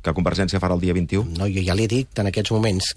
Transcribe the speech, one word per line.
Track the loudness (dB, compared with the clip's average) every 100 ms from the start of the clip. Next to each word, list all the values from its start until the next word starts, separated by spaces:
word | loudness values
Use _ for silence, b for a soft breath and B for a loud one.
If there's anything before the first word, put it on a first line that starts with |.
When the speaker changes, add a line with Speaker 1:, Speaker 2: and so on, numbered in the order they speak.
Speaker 1:
que | -2
Convergència | 0 0 0 0 0
farà | 0
el | 2
dia | 2
vint-i-u? | 0 0 0
Speaker 2:
No, | -2 -2 -2
jo | 0
ja | 0
li | 0
he | 0
dit | 0 -2 -2
en | -2
aquests | 0 0
moments | 2 2 0 -2